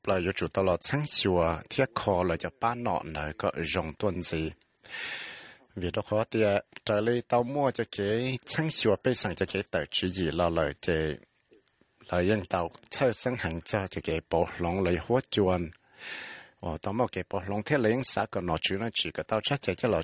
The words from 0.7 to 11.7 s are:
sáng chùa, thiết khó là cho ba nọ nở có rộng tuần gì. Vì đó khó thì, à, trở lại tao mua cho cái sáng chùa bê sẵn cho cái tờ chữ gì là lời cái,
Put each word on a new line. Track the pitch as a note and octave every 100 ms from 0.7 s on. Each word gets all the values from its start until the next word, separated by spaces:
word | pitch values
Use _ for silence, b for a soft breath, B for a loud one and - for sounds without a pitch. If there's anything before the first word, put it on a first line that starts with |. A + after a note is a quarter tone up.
| E2+
sáng | - C#3+ D3+
chùa, | - G2 F2+ E2 E2 -
thiết | - C3 -
khó | G#2+ F2+
là | F2+ E2
cho | E2+ -
ba | A2+ A#2+
nọ | A#2 E2+ C2
nở | C#2+ D2+ -
có | G2+ D2
rộng | D#2+ F2+ D#2 -
tuần | G#2 F2+
gì. | E2 D#2+ D#2 - _ _ - B B B B B B B B G2
Vì | F2
đó | G#2+ -
khó | G#2+ A2+
thì, | A2+
à, | G#2 G2+ - - -
trở | G#2
lại | A2+ A#2+ -
tao | A#2+
mua | A#2+ C#3+ C3+
cho | A#2 A2+ -
cái | G2+ A2 B2+ B2+ -
sáng | - D#3
chùa | - A2+ F#2+
bê | C3
sẵn | A#2+ - E3+
cho | F#2+
cái | F#2+ -
tờ | E2+ D2
chữ | - F#2
gì | F#2 D#2+
là | D#2+ F2
lời | E2 D2 C#2 -
cái, | D#2+ D#2 C#2 - _ _ _ _